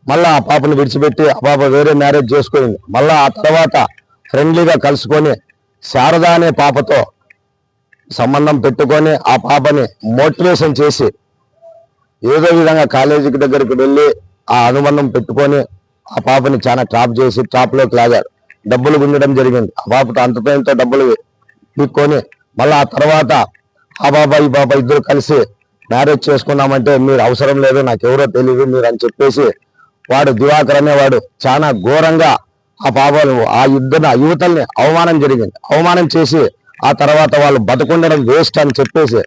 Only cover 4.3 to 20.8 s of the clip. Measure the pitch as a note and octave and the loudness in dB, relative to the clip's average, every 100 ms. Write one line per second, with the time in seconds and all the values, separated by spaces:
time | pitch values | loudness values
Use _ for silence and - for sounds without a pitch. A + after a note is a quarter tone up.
4.3 | C3 D#3 E3 E3 D3+ C#3+ C#3+ A2 D3+ D3+ | -2 0 2 2 0 0 -2 -2 -2 0
5.3 | A2 _ _ _ _ - C3 C#3 E3 E3+ | -4 _ _ _ _ -6 -2 0 2 2
6.3 | E3+ E3+ D3 C#3+ C3+ - C#3 - _ _ | 2 0 0 0 0 0 -2 -2 _ _
7.3 | _ _ _ _ _ _ _ _ - A#2+ | _ _ _ _ _ _ _ _ -6 -2
8.3 | C#3+ D3+ D3 C3+ A2 C#3 D3+ D#3 D3+ - | 0 0 0 -2 -2 0 0 0 -2 -2
9.3 | B2 - C3 C#3 D3 A#2 _ A2 A#2+ D#3 | -2 0 0 0 -2 -4 _ -6 0 -2
10.3 | - F3+ F3 D#3+ C3 D3 - A#2+ - _ | 0 -2 0 -2 0 -2 0 -4 -6 _
11.3 | _ _ _ - - _ _ _ _ A2 | _ _ _ -20 -20 _ _ _ _ -2
12.3 | D3+ E3+ E3+ D#3+ D#3 C#3 C3+ C#3 D3 C#3+ | 0 2 2 2 2 0 0 0 0 0
13.3 | C3+ C#3 C3+ B2 B2+ C3+ C#3+ D3 - _ | -2 -2 0 -2 0 0 2 0 -2 _
14.3 | _ - A#2+ A#2+ C3+ C#3+ D3 C3+ B2 - | _ -4 0 0 0 0 0 -2 -4 -4
15.3 | A#2+ C#3+ C#3+ - - _ _ - - - | -2 0 0 -4 -12 _ _ -12 -8 -2
16.3 | C3+ C3 C3 C3 B2 A#2 A#2 B2 A2+ C3 | 0 0 -2 -2 -2 -2 -2 -2 0 -2
17.3 | A2+ A2+ B2 B2+ C3+ B2+ A#2+ A#2 A2 - | -2 -4 -2 0 0 0 0 2 0 -4
18.3 | _ _ _ G#2+ B2 C3+ D3+ C#3+ C#3+ C#3 | _ _ _ -4 -2 0 0 0 0 0
19.3 | C3 C3 B2 G#2+ - - B2+ B2 A2+ B2 | 0 0 0 -4 -10 -2 -2 0 0 -2
20.3 | A#2+ A2 C#3+ B2 B2+ | -2 -2 -2 0 0